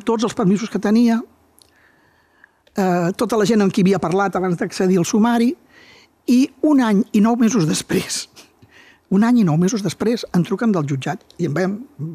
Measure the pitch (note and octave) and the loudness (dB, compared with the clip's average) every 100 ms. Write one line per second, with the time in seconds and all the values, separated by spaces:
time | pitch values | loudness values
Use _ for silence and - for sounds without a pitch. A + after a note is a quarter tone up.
0 | - A3+ C4+ - F#3 G3 A3 G3+ G#3 A3 | 0 -2 -2 0 0 0 -2 -4 0 2
1 | A#3+ A3+ - _ _ _ _ _ _ _ | 2 0 -4 _ _ _ _ _ _ _
2 | _ _ _ _ _ _ _ - F3+ F3 | _ _ _ _ _ _ _ -2 0 0
3 | E3+ - A3+ A3+ G#3 A3 G3 - F#3+ F#3+ | -2 -2 -2 0 2 2 2 2 2 2
4 | E3 F#3 G3 F3+ F#3 E3+ F#3+ - F#3 F#3 | 0 0 0 -2 -2 -2 -4 -2 0 2
5 | E3+ A3 A#3 A#3 A#3 F4 _ _ - - | 2 2 2 2 0 -2 _ _ -20 -20
6 | _ _ - B3 C#4 - D#4 C#4 A3+ G3 | _ _ 0 2 2 0 2 2 2 0
7 | - G#3+ A3 A#3+ A3+ G#3+ D#3 F#3 - F#3 | 0 2 2 2 2 2 0 -2 -2 -4
8 | - - - - - _ _ - - _ | -4 -10 -12 -20 -20 _ _ -20 -20 _
9 | _ G3 A3+ B3 F3+ D#3 F#3 A3 G#3+ - | _ 0 2 4 2 2 0 -2 -6 -4
10 | G#3+ A#3+ - F3+ D#3+ A#3 A#3 F3+ C#3+ C3+ | -4 -4 -2 -2 -2 -2 -2 -2 -2 -6
11 | C#3+ F#3 _ - E3 D#3 F#3+ G#3 C#4+ - | -6 -10 _ -8 -6 -2 -4 -6 -12 -14
12 | E3 | -12